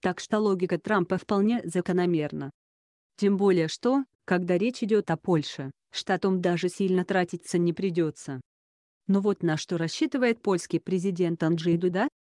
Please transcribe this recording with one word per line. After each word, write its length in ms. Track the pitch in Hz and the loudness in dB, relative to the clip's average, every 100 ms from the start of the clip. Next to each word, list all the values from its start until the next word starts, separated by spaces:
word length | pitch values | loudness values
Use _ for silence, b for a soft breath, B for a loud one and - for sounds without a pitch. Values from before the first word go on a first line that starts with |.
Так 200 | 185 180 | -2 -4
что 180 | - 214 | -2 0
логика 400 | 214 190 180 170 | 2 0 0 -2
Трампа 400 | - 214 180 190 | 0 0 0 -2
вполне 440 | - 202 208 240 | 0 2 2 0
закономерна. 840 | - 180 - 180 180 170 151 151 139 - _ _ _ _ _ - | -2 -4 0 0 2 0 -2 -6 -10 -12 _ _ _ _ _ -2
Тем 200 | 202 196 | 0 4
более 320 | 196 185 160 | 4 4 2
что, 360 | - 240 269 269 _ | 0 0 0 -2 _
когда 320 | - 180 175 180 | -2 0 2 0
речь 260 | 220 247 | 0 -2
идет 260 | 214 214 - | 0 0 0
о 60 | 160 | -4
Польше, 540 | - 170 147 - 135 - _ | 0 0 0 -8 -12 -14 _
штатам 500 | - - 185 196 185 | -12 -4 0 2 0
даже 280 | 180 175 180 | 0 0 -2
сильно 360 | - 196 185 | -2 0 2
тратиться 540 | 175 190 175 170 - 180 | 2 0 0 -4 -4 0
не 140 | 170 | 0
придется. 680 | 165 190 170 160 - - 131 - _ _ _ _ _ - | 0 -2 0 -2 -4 -12 -12 -14 _ _ _ _ _ 0
Но 140 | 196 | 2
вот 220 | 202 196 | 2 0
на 140 | 170 156 | 0 -2
что 220 | - 175 | -2 -4
рассчитывает 640 | 165 - 302 277 247 233 | -4 -2 -4 0 0 0
польский 360 | - 180 - 170 | 0 -2 0 -4
президент 640 | - 185 185 175 175 165 | -2 -2 -2 0 0 0
Анджей 360 | 160 170 170 170 | 0 2 2 2
Дуда? 300 | 180 175 262 _ | 0 0 -4 _